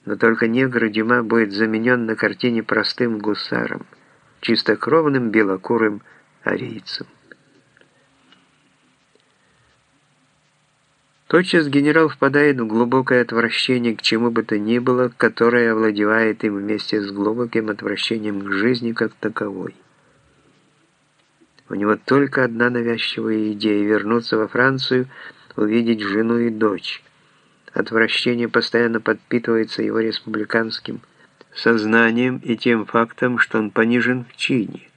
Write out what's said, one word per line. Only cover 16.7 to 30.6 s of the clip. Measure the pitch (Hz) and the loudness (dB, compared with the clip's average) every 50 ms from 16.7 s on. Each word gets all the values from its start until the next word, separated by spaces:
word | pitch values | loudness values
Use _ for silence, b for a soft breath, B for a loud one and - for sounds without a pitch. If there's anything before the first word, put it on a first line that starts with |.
| 107 104 - - - 107 | -4 -4 -4 -2 -2 -2
с | 101 101 | -2 -4
глубоким | 98 101 101 104 110 120 123 117 - 117 110 107 | -4 -2 -2 -2 0 -2 -4 -2 -2 -2 -2 -2
отвращением | 104 - 107 104 101 - - - 123 113 107 107 104 98 | -6 -6 -4 -6 -4 -4 -2 -4 -4 -4 -2 -4 -6 -6
к | 98 98 | -4 -4
жизни | 95 95 104 123 127 117 117 117 | -2 0 2 2 0 0 -2 -4
как | 113 - 117 107 | -2 -2 -4 -4
таковой. | - _ - 107 - - 107 104 98 92 87 90 - _ _ _ _ _ _ _ _ _ _ _ _ _ _ _ _ _ _ _ _ _ _ _ _ _ _ _ _ _ _ _ _ _ _ _ _ _ _ _ | -4 _ -6 -6 -4 -4 -6 -6 -6 -8 -10 -10 -12 _ _ _ _ _ _ _ _ _ _ _ _ _ _ _ _ _ _ _ _ _ _ _ _ _ _ _ _ _ _ _ _ _ _ _ _ _ _ _
У | 98 | -6
него | 98 101 104 104 | -2 0 0 0
только | 101 _ - 131 143 143 135 135 139 131 | -2 _ 2 2 2 2 2 0 0 0
одна | 120 113 113 120 123 | 0 0 0 0 0
навязчивая | 123 120 117 117 117 113 - - - - 113 113 110 110 107 107 | 0 0 -2 -2 -2 -2 -4 -6 -6 -4 -2 -2 0 0 0 -2
идея: | 107 104 107 107 104 104 101 | -4 -2 0 0 2 2 2
вернуться | 104 107 104 101 104 117 117 113 - - 110 | 2 2 0 2 0 0 0 0 0 -2 -2
во | 110 98 | -2 0
Францию, | - 117 127 135 135 131 131 - 127 127 127 131 B B B B B B B B - | 0 2 2 2 2 0 -2 0 0 0 0 -2 B B B B B B B B -4
увидеть | - 107 107 107 117 117 113 117 107 | -2 0 2 2 2 2 2 0 0
жену | 104 101 98 107 113 113 117 120 | -2 -2 -2 0 0 0 0 0
и | 117 117 | 0 0
дочь. | 110 110 110 107 98 85 - - - - _ _ _ _ _ _ _ _ _ _ _ _ _ - - - | 0 0 0 0 0 -2 -6 -10 -12 -12 _ _ _ _ _ _ _ _ _ _ _ _ _ -6 -4 -4
Отвращение | 104 - 117 113 113 110 - - - 123 120 120 120 113 | -4 0 2 2 2 2 0 0 0 0 0 0 -2 0
постоянно | - 117 113 - - 117 120 117 113 113 | 0 0 0 2 2 2 2 2 0 -2
подпитывается | - - 110 - _ _ 117 120 117 - 113 113 110 113 - - | -2 -2 -4 -4 _ _ -2 -2 0 0 0 0 0 -2 -4 -4
его | 110 104 107 113 | -4 -2 -2 -2
республиканским | 110 113 107 - - 113 107 107 107 - - 113 | -2 -2 -4 -6 -8 -6 -6 -6 -4 0 0 0